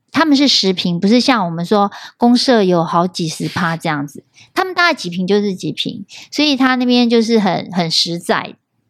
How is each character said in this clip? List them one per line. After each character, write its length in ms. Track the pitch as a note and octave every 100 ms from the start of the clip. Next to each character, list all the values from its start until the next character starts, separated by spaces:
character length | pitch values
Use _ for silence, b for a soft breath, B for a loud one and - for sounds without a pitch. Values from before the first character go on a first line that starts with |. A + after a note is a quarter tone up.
| _
他 120 | -
们 120 | D#4+ C#4
是 100 | C#4+
十 260 | - F#3+
坪， 280 | F#3 F#3 F3
不 80 | G3
是 120 | B3
像 240 | A#3+ A#3+
我 60 | F3
们 140 | E3
说 260 | E3+ G#3 G3+ B B _
公 200 | A#3+ A#3+
社 260 | - A#3+
有 220 | F#3+ F3
好 220 | E3 F3 F3
几 200 | - E3
十 220 | - D#3
趴 280 | - F3 E3
这 120 | E3+
样 180 | D3 C#3+
子， 180 | - - b b
他 120 | -
们 100 | F#4
大 140 | F4+ F4
概 60 |
几 160 | D4+ F3+
坪 160 | F3 F#3
就 140 | G#3
是 140 | G#3
几 180 | F#3 D#3+
坪， 320 | - - - - B B
所 140 | -
以 120 | D4+ C4+
他 180 | C4 B3+
那 80 |
边 240 | B3 B3 A#3+
就 120 | A#3
是 180 | A3 A3+
很， 320 | G3 E3 -
很 180 | F3 E3
实 280 | - - E3+
在 360 | E3+ F3+ - - _ _